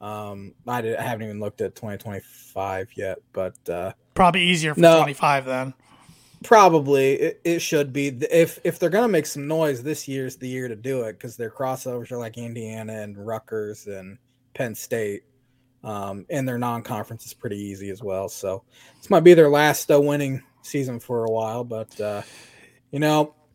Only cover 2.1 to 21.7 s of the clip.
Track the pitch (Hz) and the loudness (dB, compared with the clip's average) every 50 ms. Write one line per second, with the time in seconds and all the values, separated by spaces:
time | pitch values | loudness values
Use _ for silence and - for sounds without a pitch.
2.1 | 101 95 - - - - - - - - 98 98 95 95 95 - _ - 98 95 | -10 -10 -12 -14 -20 -20 -20 -14 -8 -8 -6 -6 -6 -6 -8 -10 _ -8 -8 -8
3.1 | 92 - - _ - 98 92 92 - - _ - 85 87 87 98 - - _ _ | -8 -10 -12 _ -8 -6 -6 -6 -8 -10 _ -8 -6 -6 -6 -8 -10 -12 _ _
4.1 | _ - 190 175 170 190 175 180 180 160 156 156 147 170 170 165 165 160 147 143 | _ 4 4 4 6 4 2 2 2 2 0 -2 2 6 8 8 8 8 6 2
5.1 | 139 - - 151 139 135 127 131 127 127 131 135 - - _ _ _ _ _ - | 0 0 2 2 2 2 0 -2 -4 -4 -6 -6 -10 -14 _ _ _ _ _ -20
6.1 | - _ _ _ _ _ - - 233 214 196 180 165 156 139 139 143 135 135 135 | -20 _ _ _ _ _ 2 6 8 8 10 8 6 4 2 2 2 4 4 2
7.1 | 139 - 151 165 - - - 170 170 170 - - 165 147 143 135 127 143 139 143 | 2 2 0 -2 -4 -4 -4 -2 -2 -2 -2 -2 0 0 0 0 -2 -4 -4 -4
8.1 | 127 117 151 - 165 165 165 160 - - - 180 - - 185 160 175 214 247 226 | -4 -6 -4 2 4 4 4 4 0 -4 -4 -4 -2 0 0 0 2 2 2 2
9.1 | 185 160 143 - - 147 139 147 160 160 160 151 135 120 123 151 156 - - 143 | 2 0 0 -2 -6 -8 -6 -4 0 0 0 0 0 -2 -4 -6 -6 -6 -8 -8
10.1 | 135 135 131 120 - - 131 127 127 127 127 120 113 104 117 135 135 127 113 110 | -6 -6 -6 -8 -8 -10 -10 -10 -8 -8 -8 -8 -10 -8 -8 -6 -4 -4 -4 -6
11.1 | 107 - - 120 110 - 117 110 - - 135 131 127 117 - 127 123 123 113 - | -8 -10 -14 -16 -12 -10 -10 -10 -8 -6 -6 -6 -6 -6 -8 -8 -8 -10 -10 -10
12.1 | 127 120 117 113 113 120 117 117 117 120 110 110 110 113 110 110 110 110 104 104 | -10 -10 -10 -10 -12 -12 -12 -12 -10 -10 -10 -10 -10 -10 -10 -10 -10 -10 -12 -12
13.1 | 101 101 101 113 110 113 - - 113 110 104 104 107 - - 104 101 95 92 95 | -14 -14 -10 -10 -10 -10 -8 -8 -8 -8 -6 -8 -10 -14 -14 -14 -14 -14 -14 -18
14.1 | 98 - _ _ _ _ _ _ _ - 131 117 104 - - - 120 113 107 101 | -20 -20 _ _ _ _ _ _ _ -6 -6 -6 -6 -10 -8 -6 -6 -4 -4 -6
15.1 | 101 - - _ _ _ _ _ _ _ _ _ _ _ - 110 104 101 98 98 | -6 -8 -12 _ _ _ _ _ _ _ _ _ _ _ -14 -12 -10 -8 -8 -10
16.1 | 98 101 92 - 170 139 131 127 123 120 123 120 117 117 113 - 123 104 101 - | -10 -12 -10 -8 -6 -4 -4 -4 -4 -4 -4 -4 -4 -6 -8 -8 -8 -8 -8 -10
17.1 | 117 - - - - - - 113 104 101 104 101 98 92 98 98 95 98 117 98 | -14 -16 -16 -20 -18 -14 -10 -10 -8 -8 -8 -10 -12 -12 -12 -12 -12 -10 -8 -6
18.1 | 92 95 98 90 - - - 95 95 98 - _ _ _ - - _ _ - - | -6 -6 -6 -8 -8 -8 -6 -6 -6 -8 -10 _ _ _ -20 -20 _ _ -2 4
19.1 | 202 165 160 175 175 165 156 143 143 147 151 147 143 - - - 147 143 143 143 | 4 8 10 10 10 10 10 8 6 6 4 4 2 0 2 4 4 4 6 4
20.1 | 147 147 143 135 135 127 - _ _ _ _ - - 143 131 127 120 113 - - | 0 0 -2 -4 -6 -8 -10 _ _ _ _ -8 -6 -4 -4 -4 -6 -10 -8 -6
21.1 | 123 117 113 110 113 113 110 110 113 123 120 120 | -4 -4 -2 -2 -2 -2 -2 -4 -4 -6 -8 -8